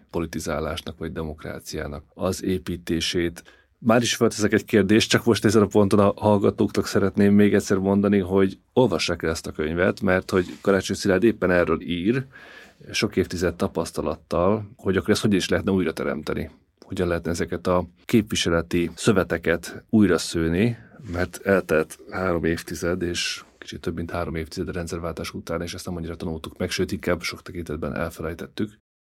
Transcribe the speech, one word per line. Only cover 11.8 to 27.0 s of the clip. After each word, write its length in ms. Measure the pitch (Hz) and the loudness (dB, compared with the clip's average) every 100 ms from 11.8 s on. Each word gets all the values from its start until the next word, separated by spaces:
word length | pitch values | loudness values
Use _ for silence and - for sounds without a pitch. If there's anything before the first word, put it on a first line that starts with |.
ír, 460 | - 87 90 135 135 - - - - _ - | -2 -2 0 -2 -4 -14 -20 -20 -20 _ -10
sok 260 | - 107 - | -4 -2 0
évtized 380 | 90 87 90 | -2 -2 -2
tapasztalattal, 1160 | 85 95 - 82 - 76 78 _ 82 90 110 104 - | -2 -2 -2 -4 -4 -6 -6 _ 0 2 0 -4 -6
hogy 200 | 98 95 | -2 0
akkor 140 | 90 | 2
ezt 100 | 104 | 2
hogyan 160 | 113 98 | 2 0
is 120 | - | 2
lehetne 220 | 90 90 | 0 2
újra 220 | 95 80 | 0 0
teremteni. 580 | 80 69 71 78 80 80 - _ _ | -2 -4 -4 -6 -6 -6 -12 _ _
Hogyan 240 | - 95 90 | -12 -4 -2
lehetne 220 | 85 87 | -2 -2
ezeket 360 | 87 85 85 - | -4 -4 -4 0
a 220 | 90 90 _ | 0 0 _
képviseleti 840 | - 117 107 98 - 85 82 87 85 | 0 2 2 -2 0 0 0 -2 -2
szöveteket 880 | - - 95 85 85 87 82 - - - | 0 2 2 0 -2 0 -2 -4 -16 0
újra 280 | 110 98 82 | 4 4 2
szőni, 580 | - 87 82 85 117 117 - - 110 | 0 -2 0 2 0 -2 -12 -20 -10
mert 340 | 85 90 - 98 | -6 -6 -4 2
eltelt 520 | 95 87 78 78 - - | 2 2 0 0 -6 -12
három 340 | 92 92 85 | -4 -2 0
évtized, 580 | 82 82 - 82 85 92 | 0 -2 -6 -6 -4 -2
és 420 | 87 87 - - - _ | -4 -4 -6 -8 -14 _
kicsit 220 | - - | -16 -10
több 140 | - | -8
mint 160 | 85 85 | -6 -6
három 240 | 87 85 | -6 -6
évtized 340 | 80 80 - 85 | -6 -8 -8 -6
a 40 | |
rendszerváltás 640 | 90 82 87 85 80 85 | -6 -6 -6 -8 -8 -10
után, 280 | 95 - 85 | -10 -8 -6
és 120 | 85 | -6
ezt 120 | 90 - | -10 -10
nem 100 | 87 | -8
annyira 200 | 82 85 | -8 -8
tanultuk 420 | 87 80 - - | -8 -8 -12 -6
meg, 120 | 92 | -4
sőt, 220 | - 92 | -2 -2
inkább 300 | 85 | -2